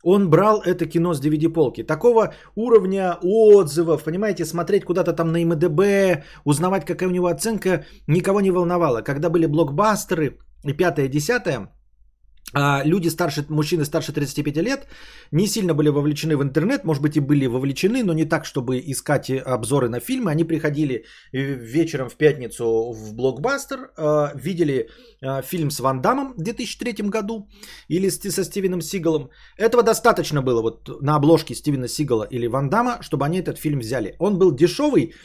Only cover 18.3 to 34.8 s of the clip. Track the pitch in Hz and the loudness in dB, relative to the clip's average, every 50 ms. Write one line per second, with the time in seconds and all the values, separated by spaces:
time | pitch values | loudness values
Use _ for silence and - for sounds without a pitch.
18.3 | 165 156 156 - - 143 123 120 131 123 - 147 135 - - - 147 135 135 - | -2 -4 -4 -4 -6 -6 -4 -2 -4 -4 -4 -6 -8 -8 -2 -2 -2 -2 0 -2
19.3 | 135 131 - 135 127 120 113 107 143 143 127 117 117 123 - - 262 262 240 175 | -4 -4 -2 -4 -4 -4 -2 0 0 0 0 0 -2 -6 -6 -4 -4 -2 -2 -2
20.3 | 147 160 170 160 165 160 160 151 143 147 156 135 127 113 - - - - - - | 0 0 0 0 -2 -2 -2 -2 -2 0 -2 -2 -2 -6 -8 -14 -20 -20 -20 -8
21.3 | - 131 139 139 139 123 117 110 120 160 165 165 - 135 131 120 - _ 151 151 | -6 -6 -4 -4 -6 -8 -10 -4 0 0 0 0 -2 -6 -8 -8 -4 _ 2 2
22.3 | 139 139 123 110 - - 117 113 113 113 113 120 113 110 110 107 107 113 123 131 | 2 2 -8 -12 -8 -4 -2 0 0 0 -2 -4 -8 -12 -14 -14 -8 -2 -2 -2
23.3 | 123 139 160 254 277 277 - - 277 254 262 - _ - 156 151 151 151 147 143 | -2 -2 -2 -2 -2 -4 -6 -10 -12 -12 -12 -18 _ -4 -2 0 2 2 0 -2
24.3 | 143 139 - 175 190 165 170 143 135 127 - - - - - - _ _ - 135 | -6 -8 -8 -6 -2 0 0 0 0 -2 -4 -6 -12 -20 -20 -20 _ _ -8 -6
25.3 | 135 135 127 - - 175 156 139 143 - 120 131 131 127 127 202 254 285 277 277 | -6 -6 -6 -6 -4 -4 -2 -4 -4 -2 -2 -2 -2 0 0 0 0 0 -4 -8
26.3 | 247 - 160 214 233 - 247 - - - 226 240 214 - 208 202 196 220 208 202 | -8 -8 -8 -8 -6 -6 -8 -10 -8 -6 -6 -6 -6 -4 -4 -4 -4 -4 -4 -4
27.3 | 226 220 202 - - - - - - - - - 151 185 190 190 - - - 202 | -8 -10 -12 -16 -20 -20 -20 -20 -20 -20 -8 -4 -2 0 0 0 -2 -4 -8 -6
28.3 | - - 185 - - 202 190 190 180 180 156 - - 196 160 170 160 151 - - | -4 -4 -4 -4 -6 -4 -2 -2 -2 -2 -6 -6 -6 -2 0 0 0 0 -4 -6
29.3 | _ - - - _ - 202 233 262 240 220 220 226 - - 240 214 180 156 - | _ -20 -20 -20 _ -2 0 2 4 4 4 4 2 4 4 4 4 4 -2 -2
30.3 | 151 143 127 131 123 113 110 113 - - - - - - 139 139 151 151 143 151 | -2 0 0 2 0 2 0 -2 -4 -6 -16 -16 -12 -4 -2 0 2 4 6 6
31.3 | 165 156 160 - 120 - - 151 143 131 127 120 - - 151 143 120 110 107 101 | 6 4 4 -4 -12 -6 -4 -2 -2 -2 -4 -6 -4 -6 -2 0 0 -2 -2 -4
32.3 | 131 123 120 117 113 135 143 135 180 220 240 247 240 - - - - 135 139 147 | -4 -4 -4 -2 -2 -2 -2 0 0 0 0 -2 -4 -6 -6 -6 -4 -2 -2 -2
33.3 | 170 185 160 156 - - - 156 147 135 113 110 127 123 107 92 - - 165 202 | -2 -2 -4 -6 -8 -4 -4 -2 -2 -2 -4 -4 -4 -4 -4 -6 -4 -2 -2 0
34.3 | 208 165 190 180 151 123 180 170 - - | 2 4 4 4 6 4 2 2 4 0